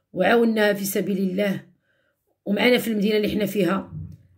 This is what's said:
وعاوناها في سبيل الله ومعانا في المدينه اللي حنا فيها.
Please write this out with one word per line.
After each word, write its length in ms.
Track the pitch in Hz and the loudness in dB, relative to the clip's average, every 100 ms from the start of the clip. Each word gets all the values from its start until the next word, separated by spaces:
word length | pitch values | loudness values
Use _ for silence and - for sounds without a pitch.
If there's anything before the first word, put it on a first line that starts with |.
| _ | _
وعاوناها 600 | 185 185 233 226 220 208 | 0 2 4 4 2 2
في 120 | 202 196 | 0 -2
سبيل 320 | 214 180 196 | -4 -2 -2
الله 480 | 196 180 208 156 - _ _ _ _ _ _ _ - | -2 -2 -2 -4 -8 _ _ _ _ _ _ _ -6
ومعانا 320 | 202 233 247 | 0 2 2
في 100 | 226 | 0
المدينه 300 | 214 202 214 | -2 0 0
اللي 120 | 202 | 0
حنا 160 | 202 196 | -2 -2
فيها. 480 | 208 170 190 - - - - _ | 0 0 0 -4 -12 -14 -16 _